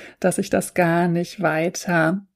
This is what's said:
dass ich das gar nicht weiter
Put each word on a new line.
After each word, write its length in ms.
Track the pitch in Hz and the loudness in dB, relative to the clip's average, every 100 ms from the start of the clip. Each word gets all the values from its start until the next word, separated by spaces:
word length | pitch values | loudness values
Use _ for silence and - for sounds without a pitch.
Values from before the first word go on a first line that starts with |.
| - - | -20 -2
dass 180 | 185 175 | -2 0
ich 120 | 202 | 0
das 240 | 196 - | 0 -2
gar 340 | - 175 170 175 | 0 2 4 2
nicht 340 | 170 175 - | 0 -2 -2
weiter 840 | 170 156 170 175 - 170 160 196 - | -2 0 -2 -4 -2 2 2 0 -6